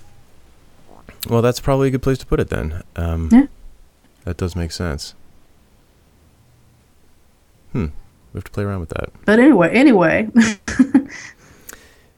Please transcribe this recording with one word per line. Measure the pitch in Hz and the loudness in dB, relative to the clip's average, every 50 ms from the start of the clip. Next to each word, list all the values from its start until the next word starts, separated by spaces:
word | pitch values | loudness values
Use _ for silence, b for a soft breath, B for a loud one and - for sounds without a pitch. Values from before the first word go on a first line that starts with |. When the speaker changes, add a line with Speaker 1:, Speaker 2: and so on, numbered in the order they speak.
| - - - - - _ - - - - _ _ _ - _ - - - - - - - - - - - | -20 -20 -20 -20 -20 _ -20 -20 -20 -20 _ _ _ -20 _ -20 -20 -20 -20 -20 -20 -20 -18 -14 -6 -2
Speaker 1:
Well, | 117 117 | 0 2
that's | 113 123 120 - | 2 0 0 -2
probably | - - 139 135 135 139 | -2 -2 0 0 0 0
a | |
good | 131 135 | -2 -2
place | - 135 135 127 | -2 -2 -4 -4
to | - | -4
put | - 151 156 | -4 -2 -2
it | - - | -2 -4
then. | - 50 65 76 80 85 - - _ | -4 -6 -6 -6 -8 -10 -12 -12 _
Um, | - 85 85 80 82 82 80 | -6 -6 -4 -4 -4 2 4
Speaker 2:
Yeah. | 226 240 294 - - - - - - - - _ _ _ _ _ _ _ _ | 6 6 6 4 -2 -14 -20 -20 -20 -20 -20 _ _ _ _ _ _ _ _
Speaker 1:
that | 90 85 | -10 -8
does | - 95 87 85 | -6 -6 -6 -4
make | 90 85 80 | -6 -6 -6
sense. | - - 87 85 69 73 - - - - - - - - - _ _ _ _ _ _ _ _ _ _ _ _ _ _ _ _ _ _ _ _ _ _ _ _ _ _ _ _ _ _ _ _ _ _ _ _ _ _ _ _ _ _ _ _ - | -6 -8 -6 -6 -6 -8 -12 -14 -18 -20 -20 -20 -20 -20 -20 _ _ _ _ _ _ _ _ _ _ _ _ _ _ _ _ _ _ _ _ _ _ _ _ _ _ _ _ _ _ _ _ _ _ _ _ _ _ _ _ _ _ _ _ -10
Hmm. | - 131 87 78 - - - - _ _ _ _ | -6 -6 -6 -6 -8 -12 -16 -20 _ _ _ _
We | - - | -16 -16
have | 98 | -16
to | - | -12
play | - - 101 | -8 -8 -6
around | 101 98 95 | -6 -6 -8
with | 82 - | -8 -8
that. | - - - - - - - | -8 -10 -10 -10 -14 -6 0
Speaker 2:
But | - 208 220 | 2 4 6
anyway, | 247 302 277 185 170 165 | 6 6 6 4 2 2
anyway. | - 226 277 311 240 190 170 160 156 180 220 214 - | 2 4 4 6 6 4 4 2 0 0 -2 0 2
<laughs> | 240 226 226 208 - _ - - - 262 262 - 269 - B B B B B B B B B B B B B B B B B B B B B B | 2 2 2 0 -6 _ -4 0 0 2 2 2 0 0 B B B B B B B B B B B B B B B B B B B B B B